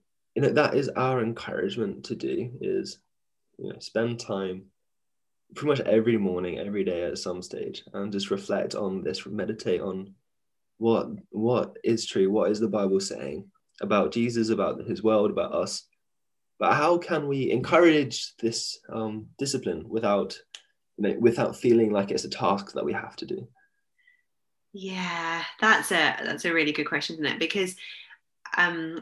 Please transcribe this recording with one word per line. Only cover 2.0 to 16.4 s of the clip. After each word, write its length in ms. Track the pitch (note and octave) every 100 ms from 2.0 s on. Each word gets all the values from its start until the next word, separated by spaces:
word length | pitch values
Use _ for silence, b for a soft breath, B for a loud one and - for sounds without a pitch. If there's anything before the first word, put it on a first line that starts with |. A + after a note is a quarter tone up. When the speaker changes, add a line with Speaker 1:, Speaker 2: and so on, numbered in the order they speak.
| -
Speaker 1:
to 100 | -
do, 340 | - - B2 A#2+
is, 380 | G2 - - - _ _ _ _ _ -
you 160 | -
know, 60 | -
spend 400 | - A2 A#2 A#2+
time 460 | - G2 F#2+ F#2 - _ _ _ _ _ _ _ _
pretty 140 | - C#3+
much 120 | C#3 -
every 280 | A2 A2+ A2
morning, 400 | G2 F2+ F2+ D2+
every 240 | G2+ G2+
day 220 | F#2+ F2
at 140 | F2 -
some 220 | - F2+
stage, 440 | F#2 - - - -
and 180 | G2+ G2+
just 200 | G2+ G2
reflect 420 | G2 - G2+ -
on 300 | - G2 F#2+
this, 200 | F2 - -
meditate 540 | G#2 F#2 A2+ A2+ F2
on 320 | F#2+ F#2 G2 - _ _ _ _ _ _
what, 280 | A2+ A2+ - - -
what 460 | - A2+ A#2+ - -
is 220 | A2 A2+ -
true, 220 | G#2+ F#2+
what 220 | G#2 F#2
is 80 | G#2
the 80 | A2+
Bible 320 | G#2 G2 F#2+
saying 460 | G2 - C#2 D2 - _ _ _
about 300 | G2+ G#2 F#2+
Jesus, 380 | A#2+ A#2+ A#2 A2
about 340 | G#2 E2+ -
his 160 | - G2+
world, 300 | A2 A2 G#2
about 240 | E2+ -
us. 300 | E2 G2 - - _ _ _ _ _